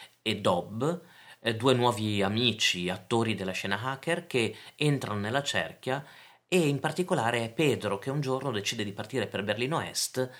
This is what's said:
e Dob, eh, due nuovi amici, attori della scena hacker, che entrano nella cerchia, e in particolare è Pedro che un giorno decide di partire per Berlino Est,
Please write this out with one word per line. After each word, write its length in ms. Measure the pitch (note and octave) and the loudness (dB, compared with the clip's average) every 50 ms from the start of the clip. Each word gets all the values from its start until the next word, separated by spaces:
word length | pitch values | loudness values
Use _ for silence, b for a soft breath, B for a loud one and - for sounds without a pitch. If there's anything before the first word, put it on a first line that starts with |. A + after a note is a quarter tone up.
| B B B B | B B B B
e 200 | - - G#2+ G2+ | -4 -4 -2 0
Dob, 640 | G2+ A2 F#2 F2 E2+ - G2+ A2+ B2+ D#3 F3 F3 B B B B B B B B | 2 2 2 2 0 -4 -4 -2 -2 -2 -2 -2 B B B B B B B B
eh, 140 | B A#2 A2+ | B -2 -2
due 200 | G#2+ A#2 C3+ B2+ | 2 4 4 6
nuovi 480 | A#2+ A#2+ A#2+ A2+ G#2+ A2 G#2+ G#2 G2+ G2 | 6 6 4 4 2 0 0 2 2 2
amici, 680 | G2 G#2 A2+ B2 A#2+ A2 A2 - - - F2+ F2+ F2+ | 2 2 2 2 2 2 2 2 0 2 0 -2 -2
attori 480 | F#2 F#2+ - - A#2+ A2+ A2+ A2+ G#2+ | -2 -4 -4 0 2 2 2 2 0
della 160 | F#2 G2 F#2+ F#2 | -2 -2 -4 -4
scena 280 | - - G2+ G2 G#2 | -4 -2 -2 -2 -2
hacker, 460 | A#2 C3 C3+ C3+ - E3 E3+ F3 F3 | -2 -4 -6 -6 -2 -2 -2 -2 -2
che 300 | - - B2+ A2+ G2+ B B B B B | -2 0 0 2 0 B B B B B
entrano 460 | - D3+ D3+ C#3+ B2+ A2+ G#2+ G#2 G#2 | 0 2 2 2 2 0 -4 -4 -2
nella 240 | G2+ G#2+ A#2+ C#3+ C#3+ | -2 -2 -2 -2 -2
cerchia, 600 | - - F#2+ D#2+ D#2 - - - B2+ C3 C#3+ D3 B B B B B B B B | 0 0 -2 -2 -2 -6 -8 -4 -4 -4 -4 -6 B B B B B B B B
e 220 | - F3+ F#3 E3 C#3+ | 0 2 2 4 4
in 100 | C#3+ C3 | 2 0
particolare 640 | - D#3 D3+ - F3+ F#3 F#3 D3 A2+ A2+ A#2+ A#2 A#2 | -2 -2 -2 -2 -2 0 2 2 2 2 2 0 -2
è 80 | A2 | -2
Pedro 480 | - - D#3+ C#3+ A#2 F#2+ G2 G#2 G2+ G2+ | -2 0 2 2 2 2 0 -2 -2 -2
che 120 | - C3 | -4 -4
un 100 | C3+ D3+ | -2 -2
giorno 320 | C#3+ C3 C3 C3 C3+ C#3+ A2+ | 0 0 -2 -2 -2 -2 -2
decide 320 | G2+ G2 - - A2+ G#2 | -2 -2 -4 -4 -4 -4
di 80 | G2+ F#2+ | -6 -4
partire 340 | - G#2+ - - B2+ G#2 | -8 -8 -4 -2 -2 -2
per 160 | G2 - F#2+ G2+ | -2 -2 -4 0
Berlino 380 | G2+ G2+ G#2 A#2+ C3 E3 D3 | 0 0 0 0 0 0 -2
Est, 500 | G2 F2 - - - - - B2+ B2+ B2+ B B | -2 -2 -2 -2 -2 -2 0 -2 -2 -2 B B